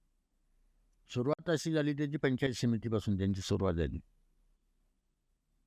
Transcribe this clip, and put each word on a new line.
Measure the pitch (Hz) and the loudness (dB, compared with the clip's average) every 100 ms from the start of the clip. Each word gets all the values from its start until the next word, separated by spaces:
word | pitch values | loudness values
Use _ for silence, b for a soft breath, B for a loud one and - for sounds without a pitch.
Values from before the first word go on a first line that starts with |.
| _ _ _ _ _ _ _ _ _ _ _ | _ _ _ _ _ _ _ _ _ _ _
सुरुवात | 123 127 156 165 | -2 0 0 0
अशी | 160 165 | -2 0
झाली, | 156 147 | 0 0
त्यांची | 143 143 151 | 0 -2 0
पंचायत | 139 127 135 | 0 2 0
समितीपासून | 113 120 113 113 107 110 95 | 0 0 0 0 -2 0 0
त्यांची | 98 95 | 0 0
सुरुवात | - 98 95 | -2 2 2
झाली. | 85 76 - - _ _ _ _ _ _ _ _ _ _ _ _ _ _ _ | 2 -2 -4 -12 _ _ _ _ _ _ _ _ _ _ _ _ _ _ _